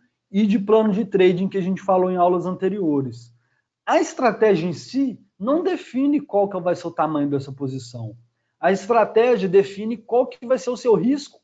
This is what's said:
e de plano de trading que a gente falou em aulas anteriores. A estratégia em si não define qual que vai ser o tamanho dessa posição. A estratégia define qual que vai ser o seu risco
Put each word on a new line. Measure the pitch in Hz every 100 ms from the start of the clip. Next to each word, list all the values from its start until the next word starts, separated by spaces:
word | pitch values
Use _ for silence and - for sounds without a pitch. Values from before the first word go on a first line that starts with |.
| _ _ _
e | 196 214
de | 208
plano | 196 220 214
de | 196
trading | - 190 185 175 190
que | 196
a |
gente | 180 185
falou | - 185 185
em | 180
aulas | 175 180 170
anteriores. | 180 190 208 165 143 131 113 - _ _ _ _ _ -
A | 302
estratégia | 330 - 247 - 220 175 139
em |
si | 120 - 262 269 - _ -
não | 214 311
define | 359 339 - 247 285 294
qual | - 202 202
que | 190
vai | 175
ser | 170 170
o |
tamanho | - 156 151 143
dessa | 139 139
posição. | 135 135 131 - 120 110 - _ _ _ _
A | 170
estratégia | 190 - 233 208 220 247 226 190
define | 196 196 190 220 233
qual | - 240 254
que | - 240
vai | 254
ser | 240
o | 247
seu | 247 190
risco | 220 277 - _